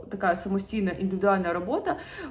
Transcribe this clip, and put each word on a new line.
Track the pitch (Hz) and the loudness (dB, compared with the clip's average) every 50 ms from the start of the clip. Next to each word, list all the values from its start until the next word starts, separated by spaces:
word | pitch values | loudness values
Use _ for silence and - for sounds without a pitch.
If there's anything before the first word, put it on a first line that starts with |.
| - - | -12 -10
така | - 196 196 185 170 | -6 0 2 2 2
самостійна, | 185 - 196 190 196 196 - - 220 196 185 | 2 0 0 0 -2 -2 -2 -2 0 0 0
індивідуальна | 175 - 190 190 190 185 196 202 196 190 180 175 170 | 0 0 -2 -2 0 2 4 4 6 4 4 2 0
робота, | 180 180 196 269 370 - 381 - - - - - - 359 277 | -2 0 0 -2 0 0 -2 -4 -4 -6 -12 -12 -12 -12 -8